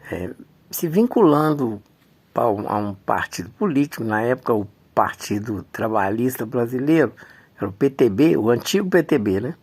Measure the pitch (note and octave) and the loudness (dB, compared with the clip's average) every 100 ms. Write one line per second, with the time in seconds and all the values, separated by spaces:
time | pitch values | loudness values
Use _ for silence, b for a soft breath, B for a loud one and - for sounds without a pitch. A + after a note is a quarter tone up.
0 | - F2 F#2 C3 - _ _ - F3 E3 | -10 -10 -10 -12 -20 _ _ -6 -2 2
1 | A#3+ - F#3+ D3 D#3 D3 B2 G#2 _ _ | 2 6 6 6 2 0 -2 -6 _ _
2 | _ _ _ - A#2 G#2 - G#2 G#2 G2 | _ _ _ 0 0 0 -2 -4 -4 -8
3 | - G2 F2+ - - - G#3 C#3+ C#3+ - | -4 -4 -4 -10 -12 -4 -2 0 -2 -4
4 | A2+ G#2+ A#2 B2+ - A2+ G2 _ _ - | -4 -2 0 -2 0 -2 -2 _ _ 0
5 | G#2 - - G#2 G#2+ G2+ - - A2+ A2 | 0 -2 -6 -6 -4 -8 -8 -6 -2 0
6 | G2 A2 B2+ B2+ A2 B2+ A#2 B2+ C#3 D#3+ | 0 0 -2 -2 -6 -2 -2 -2 2 2
7 | B2+ - B B B _ G2+ G2 C#3 C3+ | 2 -2 B B B _ -8 0 -2 2
8 | B2 G2 D#3 D3+ A2 A#2+ - F#3+ F#3+ F#3 | 2 4 4 4 2 0 0 -2 2 0
9 | D#3+ D3+ G#2 F#2+ A#2+ F3 | 2 0 2 -2 -4 -12